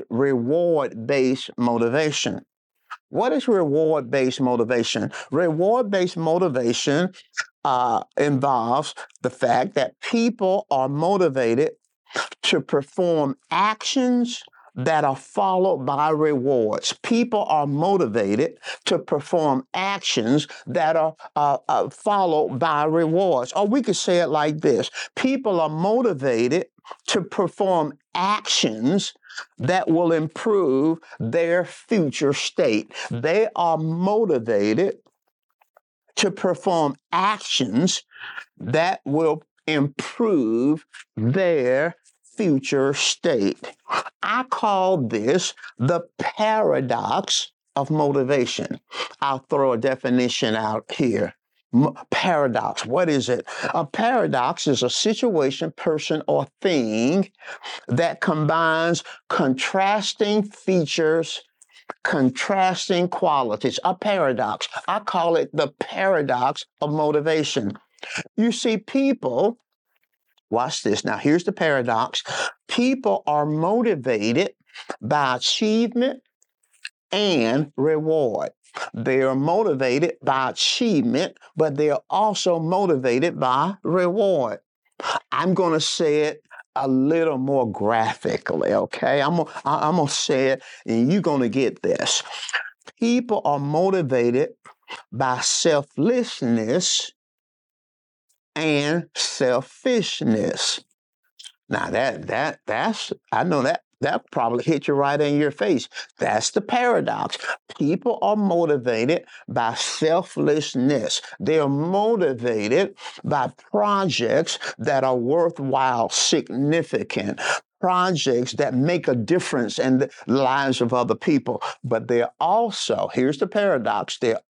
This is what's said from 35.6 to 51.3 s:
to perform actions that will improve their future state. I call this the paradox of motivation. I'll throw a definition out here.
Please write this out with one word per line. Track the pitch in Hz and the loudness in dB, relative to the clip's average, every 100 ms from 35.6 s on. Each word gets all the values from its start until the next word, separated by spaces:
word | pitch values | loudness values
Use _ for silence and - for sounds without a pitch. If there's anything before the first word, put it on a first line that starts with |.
| _ _ _ _ _ - | _ _ _ _ _ -2
to | 196 | -2
perform | 185 190 170 196 170 147 135 - | 0 -2 0 0 2 0 -2 -4
actions | 170 196 208 - - 127 113 180 - - - - - - - | 0 0 -2 -2 -2 0 2 2 0 -8 -20 -18 -16 -18 -12
that | - 151 175 196 - | -4 0 0 -2 -2
will | 147 160 156 - _ - | 0 2 0 -6 _ -2
improve | 151 143 - - - 226 175 110 113 135 156 - - - - | 0 0 -2 -10 -2 0 2 2 2 2 0 -4 -20 -14 -4
their | 113 165 180 160 123 131 165 - _ _ | 0 2 2 2 2 2 0 -4 _ _
future | _ - 196 135 - 143 135 | _ -2 0 0 2 0 2
state. | 143 - - 170 127 98 - - - - - - - | 0 -2 -2 0 2 0 -2 -10 -16 -6 -4 -6 -8
I | - 233 | -4 -2
call | 254 - 220 196 185 185 | -2 -2 0 2 2 2
this | 113 113 110 180 - - - - | 0 -2 0 0 0 -10 -14 -4
the | 127 170 - - | 0 0 -4 -8
paradox | - - 214 220 190 139 131 117 104 151 196 - - _ _ - | -6 -2 0 2 2 0 0 -2 -2 -2 -2 -4 -4 _ _ -4
of | 135 | -2
motivation. | 156 143 139 131 143 120 - - - _ - - - | 0 2 2 2 2 0 -4 -8 -10 _ -10 -10 -4
I'll | 139 131 - | -4 -4 -2
throw | 147 135 | 0 2
a | 117 | 2
definition | 131 131 127 127 123 - 120 110 | 0 0 0 2 2 0 0 0
out | 110 110 - | -2 -4 -6
here. | - 127 104 87 | -2 0 0 -2